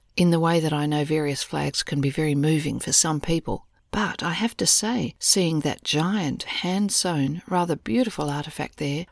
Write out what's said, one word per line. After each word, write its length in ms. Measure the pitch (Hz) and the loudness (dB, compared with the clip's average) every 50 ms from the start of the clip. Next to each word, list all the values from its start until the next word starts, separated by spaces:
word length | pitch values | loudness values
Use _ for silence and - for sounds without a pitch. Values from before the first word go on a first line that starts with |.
| _ _ _ | _ _ _
in 140 | - 180 170 | 4 6 6
the 100 | 170 165 | 6 6
way 200 | 165 165 170 165 | 4 4 4 4
that 120 | 156 151 | 2 2
I 140 | 151 147 147 | 0 0 0
know 180 | 151 151 147 147 | 0 0 0 0
various 380 | 156 156 156 147 143 139 - | 0 0 0 0 -2 -2 -4
flags 400 | - - 156 147 147 143 - - | -6 -4 -4 -4 -4 -2 -2 -4
can 180 | - - 147 143 | -4 -2 -2 0
be 80 | 135 139 | 0 0
very 260 | 135 165 156 151 143 | 0 0 0 0 2
moving 440 | 143 147 156 160 147 156 139 - - | 2 2 2 2 2 0 -2 -6 -4
for 120 | - - | -4 0
some 300 | 131 - - 160 156 143 | 2 2 2 2 -2 -2
people. 460 | - - 165 160 - 117 98 - - _ _ _ _ _ | 0 0 -2 -2 -2 -4 -6 -6 -8 _ _ _ _ _
But 320 | - 208 208 - - - | -2 -2 -2 -2 -4 -4
I 80 | - 175 | -4 -4
have 260 | 175 180 220 233 - - | -2 -2 -2 -2 -2 0
to 80 | - | 2
say, 480 | - - - 214 220 247 202 156 - - _ | 2 2 2 2 0 -2 -2 -2 -4 -6 _
seeing 420 | - - - 202 180 160 160 151 | 0 2 4 4 2 2 2 0
that 240 | 147 143 - - - | 0 -2 -4 -4 -4
giant, 600 | - - 151 165 185 208 214 165 135 - - - | -2 0 0 0 0 0 0 -2 -2 -4 -6 -8
hand-sewn, 960 | - - - - 175 185 202 208 196 - - - 180 165 143 135 139 156 175 - | -8 -6 -4 -2 -2 0 0 0 2 0 0 0 0 0 0 0 0 -2 -4 -4
rather 300 | - 185 175 175 175 147 | -2 0 0 2 0 -2
beautiful 520 | - - 214 220 247 254 214 - - 151 147 | -4 -2 0 2 2 2 0 -2 -4 -4 -2
artefact 480 | 143 147 147 151 - - 135 - - | -2 -4 -6 -6 -8 -8 -8 -8 -6
there 280 | - 151 143 143 160 175 - | -6 -4 -4 -4 -4 -6 -10